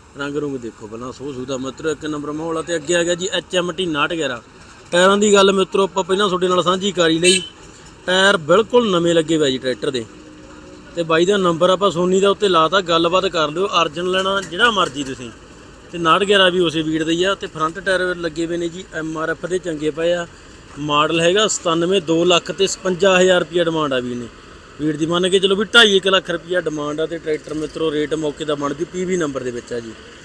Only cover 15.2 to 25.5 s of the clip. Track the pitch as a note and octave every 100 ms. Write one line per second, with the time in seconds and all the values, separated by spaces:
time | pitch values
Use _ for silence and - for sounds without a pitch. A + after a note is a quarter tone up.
15.2 | A#2+ - - - - - - F3 E3 F3
16.2 | G3 G3+ F#3 F3+ E3+ D#3 D#3 D#3 D#3+ E3
17.2 | F#3 G3 F#3+ D#3+ D#3 F#3+ F#3 F#3 F3+ F3
18.2 | E3+ D#3 E3 F3 E3+ F3 - E3 D#3+ D#3+
19.2 | D#3+ D#3+ E3+ F#3 F3+ D3+ D3+ D3 E3+ F3
20.2 | E3+ - - - - C#3+ D3 D3 D#3 E3
21.2 | E3+ G3 G#3+ - F3 E3 E3+ G3 D#3 E3
22.2 | F3 F3 - D#3+ F#3+ - F#3 F3 F#3+ F3+
23.2 | F#3 F3+ D#3+ F3 E3 D#3+ D3+ B2+ B2 A#2+
24.2 | A#2 - - - - - D3+ D3 D#3+ F3
25.2 | F3+ F#3+ F#3+